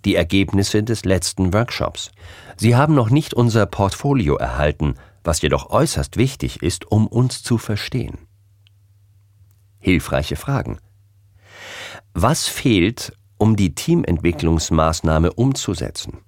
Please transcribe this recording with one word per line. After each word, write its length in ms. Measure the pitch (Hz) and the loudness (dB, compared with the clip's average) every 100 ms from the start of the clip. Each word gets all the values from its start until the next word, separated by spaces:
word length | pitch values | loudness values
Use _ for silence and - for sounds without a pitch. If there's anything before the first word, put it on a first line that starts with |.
die 120 | 98 87 | 2 2
Ergebnisse 640 | 82 98 95 98 98 107 | 2 2 2 0 2 0
des 220 | 107 113 | 0 -4
letzten 480 | 92 95 - - 92 | 0 0 -2 -2 0
Workshops. 580 | 98 123 - - - - _ - - - - | 0 -2 -4 -6 -6 -16 _ -20 -20 -20 0
Sie 180 | 117 | 2
haben 200 | 120 151 | 4 4
noch 160 | 147 110 | 4 4
nicht 220 | 143 - | 2 0
unser 340 | - 120 110 101 | 0 2 2 0
Portfolio 680 | - 98 - 139 139 76 | 0 -2 0 -2 0 0
erhalten, 600 | 69 62 62 76 73 76 - - _ | 0 -2 0 0 0 -2 -4 -14 _
was 180 | - 78 | -2 0
jedoch 280 | 76 71 - | 0 0 0
äußerst 460 | 110 156 - 69 - | 0 0 -2 -4 -2
wichtig 460 | 131 - - - | -2 -2 -8 -4
ist, 280 | 87 - - | -4 -4 0
um 160 | 107 110 | 2 2
uns 380 | 117 127 - | 0 0 -2
zu 120 | - 110 | -4 -4
verstehen. 640 | - 104 - 127 - - - _ _ _ _ _ _ _ _ _ _ _ _ _ _ _ | -4 -6 -6 -6 -8 -12 -20 _ _ _ _ _ _ _ _ _ _ _ _ _ _ _
Hilfreiche 560 | - 87 - 69 73 | 2 2 2 -2 -2
Fragen. 440 | 71 - 135 60 52 _ _ _ _ _ _ _ - - - - - _ | -6 -4 -4 -4 -10 _ _ _ _ _ _ _ -20 -18 -16 -16 -18 _
Was 340 | - 107 160 - | 0 2 2 -4
fehlt, 680 | - 143 101 101 117 - - _ _ | -2 2 4 4 0 -14 -16 _ _
um 160 | 107 | 2
die 200 | 107 92 | 4 2
Teamentwicklungsmaßnahme 1600 | - - 170 - 85 85 82 82 82 - 82 80 82 82 78 82 | 0 0 0 2 0 0 0 0 0 2 2 2 0 0 2 2
umzusetzen? 840 | - 131 135 - 90 62 - - - | 2 -2 0 -4 -4 -6 -8 -14 -16